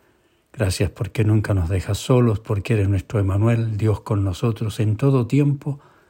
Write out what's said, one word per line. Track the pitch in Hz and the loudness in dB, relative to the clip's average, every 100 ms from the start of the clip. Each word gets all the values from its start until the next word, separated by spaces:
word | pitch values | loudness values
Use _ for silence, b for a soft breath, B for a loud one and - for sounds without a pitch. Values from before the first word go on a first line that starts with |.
| b b b b b | b b b b b
Gracias | - 98 - 95 | -4 -2 0 -2
porque | - 98 - | -4 -6 0
nunca | 107 107 101 | 2 2 2
nos | 98 85 | 0 0
dejas | 95 - 101 | -2 -2 -4
solos, | - 127 120 101 | 2 2 4 0
porque | - 104 - | -2 -4 0
eres | 110 95 | 0 2
nuestro | 98 - 107 | 0 -2 -2
Emmanuel, | 98 98 113 113 113 107 | 0 2 2 2 -2 0
Dios | 110 101 | 0 0
con | - 104 | -2 -2
nosotros | 98 90 120 110 110 - | -2 -2 -2 -2 -4 -2
en | 104 107 | -2 2
todo | 139 135 120 | 2 2 2
tiempo | 135 143 139 151 139 b b | 2 2 0 -4 -10 b b